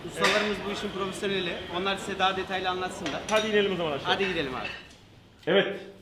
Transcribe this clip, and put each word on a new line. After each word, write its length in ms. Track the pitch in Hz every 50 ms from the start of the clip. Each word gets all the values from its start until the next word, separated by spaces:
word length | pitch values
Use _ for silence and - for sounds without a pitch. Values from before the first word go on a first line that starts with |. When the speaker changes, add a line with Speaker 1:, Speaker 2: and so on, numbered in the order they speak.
| - 170
Speaker 1:
Ustalarımız 480 | - 160 196 196 202 214 208 208 202
Speaker 2:
Evet. 100 | 185 185 196
Speaker 1:
bu 40 |
işin 160 | 208 - 208 202 - 185
profesyoneli. 540 | 196 190 185 - 214 196 196 190 180 170 185 185 185 175 170 175
Onlar 180 | 190 196 196
size 220 | 196 - 202 190 185
daha 180 | 190 190 190
detaylı 320 | 185 185 180 190 185 185 185
anlatsınlar. 520 | 180 185 185 180 190 - 185 156 - 170 - -
Speaker 2:
Hadi 160 | 214 220 220 220
inelim 240 | 208 208 202 196
o 40 | 190
zaman 160 | 170 175 156
aşağı. 140 | 143 139 151
Speaker 1:
Hadi 220 | 175 185 190 196 190
gidelim 260 | 180 170 147 135 127
abi. 120 | 117 107 101 - - - - - - - - - - - - - - -
Speaker 2:
Evet, 340 | 151 180 196 190 - - - - - - -